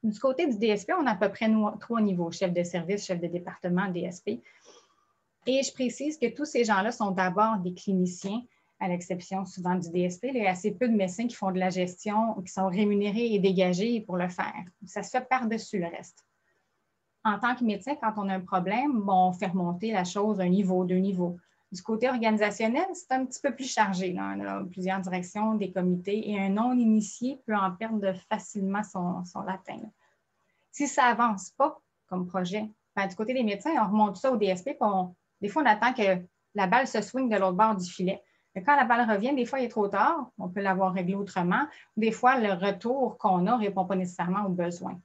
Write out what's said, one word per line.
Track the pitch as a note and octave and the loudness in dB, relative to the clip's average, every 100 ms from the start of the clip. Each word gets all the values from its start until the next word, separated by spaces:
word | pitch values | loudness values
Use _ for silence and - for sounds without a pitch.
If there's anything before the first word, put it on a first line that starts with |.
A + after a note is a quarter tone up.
Du | A3+ G#3 | -2 0
côté | C4+ C4 E4+ | -2 0 0
du | G#3 | 2
D | A3 | 2
S | G#3 | 0
P, | - | 0
on | F4+ C4+ | 0 0
a | |
à | G3 | 2
peu | G3+ | 0
près | G3 A3 | 0 2
no-, | A3 G#3 G#3+ | 4 2 -2
trois | - A#3 | -4 0
niveaux, | G#3 F3+ E3+ | 2 2 -2
chef | E3 F#3+ | -2 0
de | F3 | 0
service, | F3 F3+ E3 G3+ - | 0 -2 -2 -4 -2
chef | F3+ | -4
de | E3+ | -2
département, | F3 F3+ F3 F3+ F3 G3 | -6 -8 -8 -2 0 0
D | F3 | -2
S | F3+ F3+ | -6 -8
P. | - A#3+ - _ - - _ _ _ _ _ _ - | -8 -8 -10 _ -20 -20 _ _ _ _ _ _ 0
Et | C4 | 0
je | C4 | 0
précise | - B3+ - C#4+ D4+ | -2 -4 -2 -6 -2
que | A#3 | -4
tous | A#3 D4 | -2 -2
ces | B3+ A3+ | 0 4
gens-là | G3+ G#3 | 4 2
sont | A#3 G#3 | 0 -2
d'abord | F#3 F#3 F3+ A3 A3 | 2 0 4 2 2
des | F3+ | -2
cliniciens | F3+ - F#3+ F3+ F3+ G3 A3 A#3+ _ _ _ | -6 -2 2 2 -2 -6 -6 -8 _ _ _
à | F#3+ | -4
l'exception | F3 F3 F3+ - F#3+ F#3 | -4 -4 -8 -4 -6 -6
souvent | - F3 F#3 | -6 -2 -2
du | E3+ | 0
D | F3 | 0
S | F3+ F3+ | -2 -2
P, | B3+ | -4
il | C4 | 0
y | G3+ | 0
a | |
assez | F3+ G#3+ | 0 -2
peu | G#3 B3 | 0 2
de | A3 | 2
médecins | F#3 F3+ A#3+ | 2 -2 -6
qui | - | -2
font | F#3+ | -2
de | F#3 | 0
la | F#3 | 0
gestion | F3+ F3+ F3+ G#3+ G#3 A3+ A3 | 0 -2 -4 -2 0 0 -2
ou | |
qui | F#3 | -8
sont | - F#3+ | -2 0
rémunérés | F3+ G#3 G3+ G3+ G#3 A#3+ | 2 2 2 0 0 0
et | G#3 | 2
dégagés | F#3+ F#3 F3+ F3+ A3+ A#3 | 2 4 2 2 0 -2
pour | A3 F3+ | -2 -4
le | F3+ | -4
faire. | F3+ - - F3+ _ F#3 | -4 -6 -6 -16 _ -12
Ça | - | -10
se | G3 | -4
fait | B3+ B3+ | -4 0
par-dessus | C4 A3+ A3 - G3+ | -2 0 -4 -4 -4
le | E3+ | -4
reste. | - - _ _ _ _ _ _ _ _ _ _ _ A3 | -6 -16 _ _ _ _ _ _ _ _ _ _ _ -4
En | G3+ | 0
tant | A#3+ B3 | -2 0
que | A#3 | 0
médecin, | G3+ A3+ D4 | -2 -4 -4
quand | A3 G#3+ | -4 -4
on | G3 | -4
a | F#3+ | -4
un | |
problème, | F3+ F#3+ F3+ A3 C#4+ B3 | -2 -2 0 0 0 0
bon, | G3+ F#3+ F#3 | 2 4 4
on | |
fait | F3+ - | 2 -2
remonter | F#3 F3 F3 A3 | -2 -2 -2 -2
la | G#3+ F3+ | -2 -2
chose | G#3 G#3+ G3 | 0 0 2
un | F3+ | 4
niveau, | F3+ F#3 F#3 F3+ | 4 4 2 2
deux | F#3 | 2
niveaux. | F#3+ F#3 F3 F3 _ _ _ | 2 0 -2 -4 _ _ _
Du | F#3 | -16
côté | - A3 B3 | -6 -2 0
organisationnel, | B3+ A3+ G#3+ G#3 G3+ A3+ B3+ F#4+ | 2 2 2 0 0 0 0 -2
c'est | E4+ - | -6 -4
un | C4 C4 | -2 -2
petit | - | -4
peu | C#4+ | -4
plus | - C4 | -4 -6
chargé, | - F#3+ F#3 F#3 | 0 0 0 -2
là. | F3+ G3 G3 | -4 -6 -6
On | G3 | -6
a | G3 | -6
plusieurs | G3 F3+ F#3 F#3+ | -8 -6 -4 -4
directions, | F#3 F3+ F3+ G#3 A3 G#3+ | -4 -6 -6 -4 -2 0
des | F#3+ | -2
comités, | F#3 F3+ F3+ F3+ G#3 A3 | -2 0 0 -2 -4 -2
et | G#3 | -2
un | G3 | 0
non-initié | G3+ B3 B3 A#3 A3 G#3+ - B3 C4+ - | 0 2 4 4 4 2 -4 -6 -6 -2
peut | G#3+ | 0
en | F#3+ | 0
perdre | F3+ A3 A3 G3 F#3 _ | -2 -4 -2 -2 -2 _
facilement | G#3+ - G#3 F#3+ G3+ | -6 -6 -4 -2 -2
son, | G#3+ F#3 F3+ F3+ F3+ | -4 -4 -4 -4 -8
son | F#3+ | -8
latin, | G3 F#3 - - | -8 -8 -10 -14
là. | G#3+ _ _ _ _ _ _ _ _ | -14 _ _ _ _ _ _ _ _
Si | - C#4+ | -4 -2
ça | - B3+ | 4 4
avance | A3+ A#3 G3 - | 4 2 0 -8
pas | _ C#4 D4 _ _ _ | _ 0 0 _ _ _
comme | F#3 F3+ | -6 -4
projet, | F#3+ F3+ G#3 G#3+ - _ - | -2 -2 -4 -6 -12 _ -4
ben, | F#3+ | -4
du | - | -2
côté | A3 | -2
des | B3+ | 2
médecins, | A3+ G3 D4+ D#4+ | 0 0 0 2
on | G#3 | 4
remonte | G#3+ G#3 G3 | 4 4 2
ça | C4+ | 0
au | B3 | 2
D | G3+ | 2
S | F3+ | 0
P, | A3 | -2
puis | D4 | 0
on, | A3 F#3+ F#3 F3+ _ _ | 2 2 -2 -6 _ _
des | G3+ | -4
fois, | D#4 | 2
on | C4+ | 4
attend | G#3+ A#3 | 4 4
que | B3+ G3 F3+ F3+ _ _ G#3 | 4 2 2 -2 _ _ -2
la | F#3+ | 4
balle | A#3 C4 | 4 4
se | A3 | -2
swing | G#3+ B3+ B3+ | -2 -2 0
de | G#3 | 2
l'autre | F#3+ F#3 | 2 4
bord | A3 G3+ | 4 4
du | F3+ | -4
filet. | - F#3 - _ _ _ - | -4 -4 -4 _ _ _ -4
Mais | |
quand | F#3 C#4+ | 4 4
la | A#3+ | 6
balle | A#3+ A#3 | 4 4
revient, | G#3 A#3 C#4+ | 2 2 0
des | A#3+ | 0
fois, | C4+ | -2
il | A#3+ | -2
est | |
trop | A3+ G3+ | 0 0
tard. | G3+ B3+ E4 B3+ - | 4 2 2 -4 -8
On | F#3 | -8
peut | F3+ | -2
l'avoir | G3 F#3 F#3+ | 0 2 2
réglé | F#3 F3 | 0 -2
autrement. | G3 G3+ F#3+ F3 G#3+ D4 - - - | -2 -2 -2 2 2 0 -6 -10 0
Des | A3 | 0
fois, | A3 B3 C4 | 4 4 4
le | G#3+ | 2
retour | F#3 G3 G3 A#3 C4+ A#3+ - | 0 0 -2 -2 0 0 0
qu'on | G#3 F3+ F#3 | 2 4 4
a | A#3+ | 2
ne | |
répond | G3+ F#3+ F#3 | 0 0 0
pas | F#3+ | 0
nécessairement | F3+ - E3+ F#3 G3+ | -2 -4 -2 -2 -2
aux | |
besoins. | F3+ F3 F3 F#3 F#3 | -2 -2 -4 -10 -12